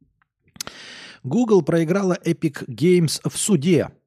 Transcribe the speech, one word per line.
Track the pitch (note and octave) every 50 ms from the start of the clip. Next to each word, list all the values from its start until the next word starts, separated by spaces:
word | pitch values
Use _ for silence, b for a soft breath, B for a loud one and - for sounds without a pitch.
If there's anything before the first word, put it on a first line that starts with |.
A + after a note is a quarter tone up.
| _ _ _ _ _ _ _ _ _ _ - - - B B B B B B B B B B B B
Google | C3 C#3 A3+ B3 A3 G#3+ F#3
проиграла | D3+ - E3 E3 E3+ D3+ F#3 G3 G3+ F#3 F3 -
Epic | - E3 E3+ - - D#3 - - -
Games | - B2 G#2 C#3+ F3+ F3+ F3+ E3 C#3+ - - -
в | D3 -
суде | - - - G3+ D3+ C3 F3+ F3+ C3+ G2+ - - _ _